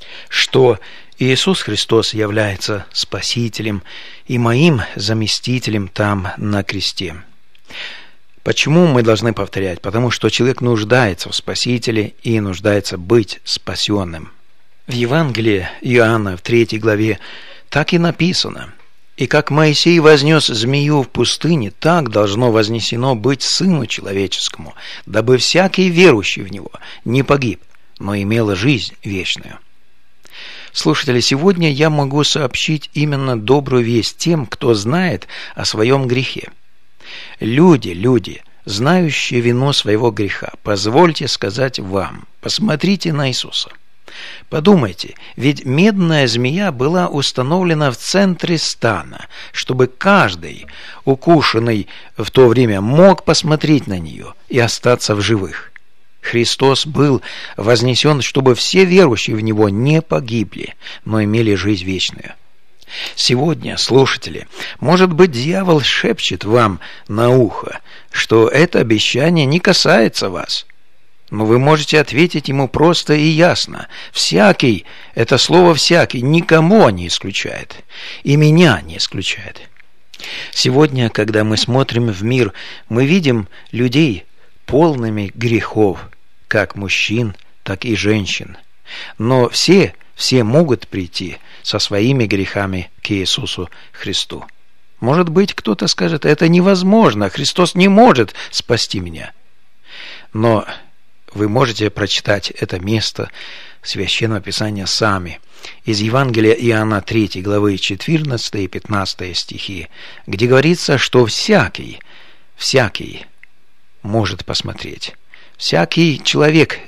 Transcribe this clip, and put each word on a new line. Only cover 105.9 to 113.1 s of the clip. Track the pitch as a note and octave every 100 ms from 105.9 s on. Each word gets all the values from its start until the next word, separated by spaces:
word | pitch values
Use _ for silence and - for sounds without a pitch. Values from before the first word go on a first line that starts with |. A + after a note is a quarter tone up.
| G#2
Евангелия | G#2+ B2+ C3+ A#2 A2
Иоанна | A2+ A#2+ A2 A2 G2+
третьей | - A2+ G2+ F#2+
главы | G2 G#2 G#2 F#2+
четырнадцатый | - G2 - D#3+ D3+ A#2 - G#2
и | F#2
пятнадцатый | G2+ - G2+ F#2 - F#2
стихи, | E2+ - - - F#2+ D#2+ - - - -
где | G2 A#2+
говорится, | C3 D3+ F3 - C3
что | - B2+ A2+
всякий, | - - G3+ G2+ - A#1+ - - - - - - -
всякий | - C3 A2 - -